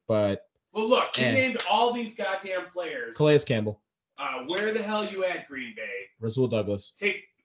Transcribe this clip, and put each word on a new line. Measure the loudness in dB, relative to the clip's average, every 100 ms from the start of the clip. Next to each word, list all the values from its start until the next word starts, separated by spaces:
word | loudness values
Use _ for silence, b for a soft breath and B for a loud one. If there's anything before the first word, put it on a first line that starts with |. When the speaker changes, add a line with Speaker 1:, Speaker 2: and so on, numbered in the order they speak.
| 0
Speaker 1:
but | 2 2 0 -6 _ _
Speaker 2:
Well, | -2 2
look, | 4 2 2
he | 2
Speaker 1:
eh. |
Speaker 2:
named | 4 2 0 2
all | 4 4
these | 0 -4 -6
goddamn | -4 -4 -4 -6 -6
players. | -8 -6 -6 -6 2
Speaker 1:
Calais | 6 6
Campbell. | 4 0 -2 -6 _ _ _ -10
Speaker 2:
Uh, | -6 -6 -4
where | -2 0
the | -2
hell | -2 -2
you | -2 -2 -2
at, | -4 -8
Green | -12 -10 -10
Bay? | -10 -10 -12 -8
Speaker 1:
Rasul | -4 0 2
Douglas. | 2 0 -4 -6 -4
Speaker 2:
Take | -2 -2 -8 _